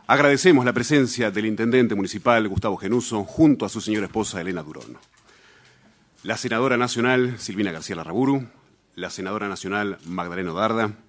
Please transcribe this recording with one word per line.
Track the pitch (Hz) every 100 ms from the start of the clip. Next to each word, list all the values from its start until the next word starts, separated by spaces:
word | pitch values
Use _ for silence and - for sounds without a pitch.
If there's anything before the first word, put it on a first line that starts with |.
| -
agradecemos | 135 143 139 185 143
la | 123
presencia | 113 120 147 123 - 110
del | 98 110
intendente | 110 117 127 117
municipal, | 101 98 101 123 117 107
Gustavo | 98 110 90
Genuso, | 98 120 117 110 95
junto | - 156 127 107
a |
su | 110
señora | 104 107 92
esposa, | 113 101 98
Elena | 87 90
Durón. | 76 69 57 62 _ _ _ _ _ _ _ _ _ _ _ _
La | - 113
senadora | 123 113 131 120
nacional, | 123 120 120 127 123 117
Silvina | - 98 101
García | 80 - 87
Larraburu, | 80 95 135 139 120 _ _ _ _ -
la | 90
senadora | - 95 104 101
nacional, | 92 95 104 101 90 82
Magdalena | 90 87 87 90
Darda, | 82 110 113 107 104